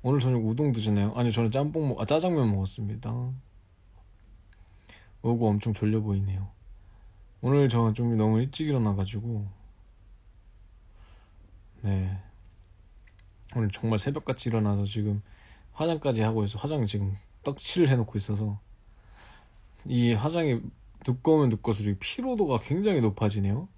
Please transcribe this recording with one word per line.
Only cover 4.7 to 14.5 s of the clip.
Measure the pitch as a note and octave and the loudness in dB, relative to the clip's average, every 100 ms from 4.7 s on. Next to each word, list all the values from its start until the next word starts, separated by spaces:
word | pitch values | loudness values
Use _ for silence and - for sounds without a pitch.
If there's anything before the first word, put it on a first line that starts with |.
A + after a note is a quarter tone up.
| - - - - - | -20 -20 -20 -20 -6
오고 | A#2 A#2+ A2+ | -2 2 2
엄청 | G#2 A2+ | 2 0
졸려 | G#2 G#2+ A2 | 0 0 0
보이네요. | G#2+ G2 G2 F#2+ G2 - - - - - - - - - | 0 -2 -2 -4 -8 -12 -20 -20 -20 -20 -20 -20 -20 -6
오늘 | B2+ C#3+ C#3 | 0 4 4
저 | A#2 A2+ | 4 2
좀 | G#2+ A#2+ A2+ | 2 0 2
너무 | G#2+ A2 | 4 2
일찍 | C3+ - D#3 | 0 -4 -2
일어나가지고, | C#3 G#2+ G2 F#2+ G#2 A#2 A2 G2+ - - - - - - - - - - - - - - - - - - - - - - - | 0 0 0 -4 -6 -6 -6 -6 -12 -20 -20 -20 -20 -20 -20 -20 -20 -20 -20 -20 -20 -20 -20 -20 -20 -20 -20 -20 -20 -20 -8
네, | G#2 G2 F#2 F#2+ - - - - - - - - - - - - - B2 | -2 -2 -2 -6 -12 -20 -20 -20 -20 -20 -20 -20 -20 -20 -20 -20 -8 -2
오늘 | G#2+ | -2
정말 | - A2+ G#2+ | -2 -2 0
새벽같이 | C#3+ D3 - C3 | 0 -4 -6 -4
일어나서 | B2 | -2